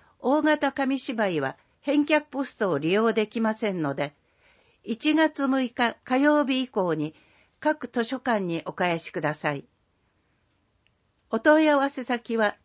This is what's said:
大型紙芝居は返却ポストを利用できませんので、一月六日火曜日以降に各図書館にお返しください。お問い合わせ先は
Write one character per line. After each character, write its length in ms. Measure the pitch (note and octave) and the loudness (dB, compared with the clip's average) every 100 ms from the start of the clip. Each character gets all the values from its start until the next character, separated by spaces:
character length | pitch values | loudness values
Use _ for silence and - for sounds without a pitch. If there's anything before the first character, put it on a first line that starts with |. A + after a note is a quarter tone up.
| _ _ | _ _
大 220 | B3 D4+ | 0 2
型 300 | D4+ D4+ C#4 | 2 2 0
紙 260 | C#4 C4 C4+ | -2 -2 -4
芝 300 | - A3+ G3+ | -4 -2 0
居 120 | D#3+ | 0
は 160 | C3+ - _ _ | -2 -6 _ _
返 240 | - D4 D4 | 0 0 2
却 160 | D4+ | 2
ポ 220 | D4 C4+ | 0 -8
ス 120 | C4 - | -6 -2
ト 160 | G3+ | 0
を 60 | C#3+ | 0
利 120 | D#3+ | 2
用 220 | G3+ A3+ | 2 2
で 140 | G#3+ G#3+ | 0 -2
き 140 | A#3 | -2
ま 120 | A3 | -2
せ 180 | A3 G#3+ | -2 -4
ん 100 | F#3 | -2
の 120 | D3 | -4
で、 220 | C#3 C#3+ _ _ _ _ _ _ _ | -2 -6 _ _ _ _ _ _ _
一 300 | - A3+ D4+ | -10 -4 0
月 340 | D#4 D#4 D4+ C4+ | 2 2 0 -2
六 140 | C4+ | 0
日 340 | B3 - A#3 - | -2 -2 -4 -4
火 140 | - B3+ | -2 2
曜 280 | D4 D4 C4 | 4 4 2
日 180 | C4 | 0
以 40 | B3+ | -2
降 280 | G#3 F3+ D#3 | -2 -2 -2
に 180 | D3+ - _ _ _ - | -4 -8 _ _ _ -6
各 280 | D4+ D4+ - | -4 -2 -4
図 160 | B3 | -4
書 160 | A3+ C4 | -4 -4
館 220 | C4 G#3+ | -2 -2
に 220 | F3+ E3 - | -2 -4 -6
お 80 | |
返 240 | - F3+ E3 | -2 -2 -2
し 140 | - | -4
く 100 | F3 | -4
だ 120 | D3+ | -4
さ 200 | D3+ D3+ | -2 -4
い。 120 | C#3 - _ _ _ _ _ _ _ _ _ _ _ _ _ _ _ - | -4 -10 _ _ _ _ _ _ _ _ _ _ _ _ _ _ _ -8
お 100 | A3+ | 0
問 240 | D4+ D#4 | 4 6
い 60 | D#4 | 6
合 80 | C#4+ | 4
わ 120 | C#4 | 2
せ 140 | C#4+ | -4
先 340 | B3 A#3+ - A3+ | -4 -4 -2 0
は 180 | G#3 - | 0 -2